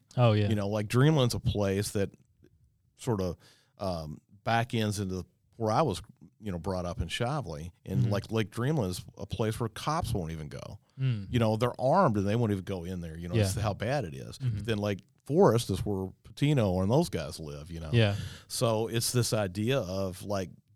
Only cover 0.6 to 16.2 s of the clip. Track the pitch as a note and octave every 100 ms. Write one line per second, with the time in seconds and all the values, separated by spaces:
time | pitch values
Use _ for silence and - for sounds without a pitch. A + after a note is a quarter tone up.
0.6 | G2+ G#2+ G2+ A#2+ D3 D#3 A#2+ G#2 - G#2
1.6 | G2 G2 G#2 G2+ F#2+ - _ _ _ _
2.6 | _ _ _ _ B2+ G#2 F2+ - - _
3.6 | _ - F#2+ E2+ D#2 - _ G2+ A2+ A#2
4.6 | A#2 A2+ G#2+ G2+ G2 F#2 E2+ _ _ -
5.6 | G#2+ A#2+ D3+ F#2+ - _ - _ G#2+ F2
6.6 | F#2+ F#2 F2 E2 E2+ - A#2+ D#3 E2 D2+
7.6 | F2 - - F#2+ A#2 G2+ - A2+ G#2+ -
8.6 | B2+ D#3 F#2 - - - - - A2 G#2+
9.6 | A2+ - - E3 - G#2 D#2+ D#2+ D2 C2
10.6 | - G2 _ - C3 A2 G2 B2 A2 G#2+
11.6 | A#2+ - C3 F3+ E3 G#2 G2 A#2 A2+ G2
12.6 | F2+ F#2 E2+ F2+ E2 E2 F2 A#2 G2 G2
13.6 | G#2 F#2+ G#2+ C#3+ F2+ C2+ A1+ - C3 G#2+
14.6 | G#2+ G#2 G#2 G2 - _ - D#3 F3 A#2
15.6 | - F#2+ G#2 F#2+ F#2+ -